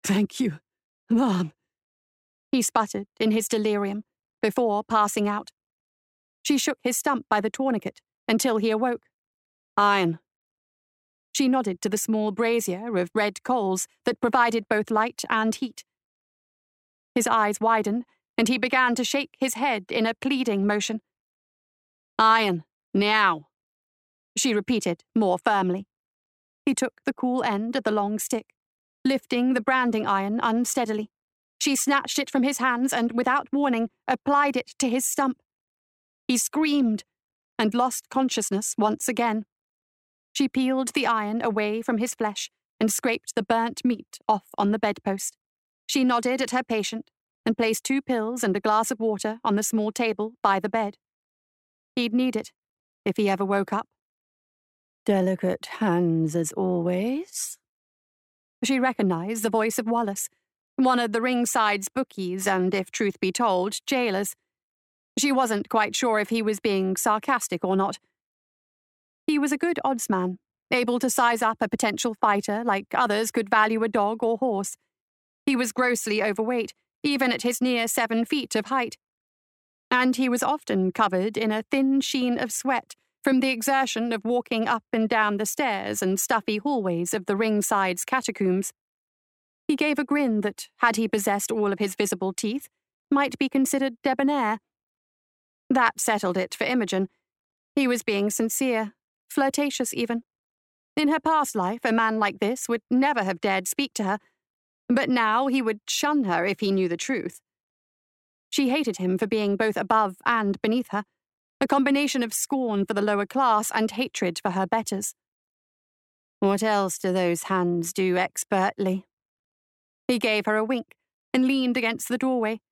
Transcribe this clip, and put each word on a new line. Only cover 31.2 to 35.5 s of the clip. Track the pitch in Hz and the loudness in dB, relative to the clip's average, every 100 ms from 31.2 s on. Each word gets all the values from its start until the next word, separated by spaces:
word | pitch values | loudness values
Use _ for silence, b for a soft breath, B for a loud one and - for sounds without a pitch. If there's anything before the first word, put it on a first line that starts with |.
| _ _ _ _ | _ _ _ _
She | - | -2
snatched | 269 - 277 277 - | 0 2 0 0 -4
it | 277 | -2
from | 277 | 0
his | 254 269 | 0 0
hands | 262 240 262 | 0 0 0
and, | - 233 | 0 0
without | 233 254 269 - | 0 0 0 0
warning, | 285 285 233 226 _ - | 0 0 0 -2 _ -4
applied | 214 - 285 285 262 | -4 2 2 2 0
it | - - | -6 -4
to | 269 | 0
his | 247 | 0
stump. | - - 269 254 _ | -2 0 0 -2 _